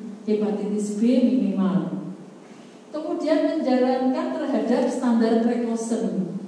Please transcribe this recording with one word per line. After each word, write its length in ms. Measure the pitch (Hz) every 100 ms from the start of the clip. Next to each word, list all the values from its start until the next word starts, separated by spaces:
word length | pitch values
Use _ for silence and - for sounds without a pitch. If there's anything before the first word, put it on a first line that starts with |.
| - - -
hepatitis 720 | 208 208 - 196 214 - 208
B 40 | 233 262
minimal. 880 | - - 196 190 190 170 160 - - - - - - - - - -
Kemudian 720 | 302 320 - 294 311 - -
menjalankan 800 | 262 254 247 247 254 262 - -
terhadap 480 | - 226 240 240 254
standar 560 | - 247 226 226 226 226
precaution 960 | 240 233 226 226 226 - 190 170 -